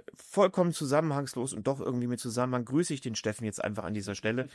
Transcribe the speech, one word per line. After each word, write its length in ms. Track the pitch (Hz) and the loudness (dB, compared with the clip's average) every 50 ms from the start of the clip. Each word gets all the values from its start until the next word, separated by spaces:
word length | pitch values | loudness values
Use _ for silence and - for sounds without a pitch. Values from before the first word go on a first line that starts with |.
| - - - | -14 -16 -18
vollkommen 580 | - - - - 196 208 185 - 190 180 175 | -20 -18 -2 4 6 6 6 6 4 2 2
zusammenhangslos 800 | 160 - 156 131 135 151 160 160 143 139 139 131 - 127 120 135 | 2 0 0 2 4 4 4 2 2 0 -2 -2 -4 -4 -4 -4
und 140 | - - 101 | -4 -2 -2
doch 140 | 135 139 139 | -2 -2 0
irgendwie 260 | - - 127 123 120 | -2 -2 0 0 0
mit 140 | 120 123 113 | 0 -2 -2
Zusammenhang 440 | - 123 110 123 123 127 127 123 117 | -4 -4 -2 0 0 0 0 -2 0
grüße 300 | - 131 151 175 - 160 | 0 2 2 2 2 -2
ich 60 | 131 | -4
den 160 | - 127 110 | -4 -6 -6
Steffen 280 | - - 107 107 - 117 | -2 -2 -2 -2 -2 -4
jetzt 200 | 107 101 - - | -4 -2 -2 -2
einfach 180 | - 104 107 | -2 -2 -4
an 120 | - 85 107 | -4 -4 -4
dieser 200 | 104 98 101 101 | -4 -4 -4 -6
Stelle. 340 | - - 107 113 123 127 135 | -2 -2 -2 0 -2 -2 -6